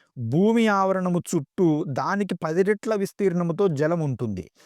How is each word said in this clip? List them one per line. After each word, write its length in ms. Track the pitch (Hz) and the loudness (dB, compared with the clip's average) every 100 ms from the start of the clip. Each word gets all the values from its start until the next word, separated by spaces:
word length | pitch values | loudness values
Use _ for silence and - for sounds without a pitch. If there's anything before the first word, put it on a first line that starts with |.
| _ - | _ -10
భూమి 500 | 113 147 208 226 220 | -2 2 4 4 2
ఆవరణము 520 | 196 190 190 180 175 | 2 2 0 0 -2
చుట్టూ 640 | - 160 135 - 175 151 160 | -2 -4 -4 0 2 2 -2
దానికి 480 | 135 143 196 196 170 | -4 -2 -2 -2 -4
పది 280 | 160 165 | -2 0
రెట్ల 320 | 196 208 - 214 | 0 0 -2 -2
విస్తీర్ణముతో 720 | 196 - 196 175 175 165 202 | -4 -2 0 0 -2 0 0
జలం 320 | 139 151 170 | 2 0 0
ఉంటుంది. 440 | 147 120 117 92 82 _ | -2 -2 -4 -6 -10 _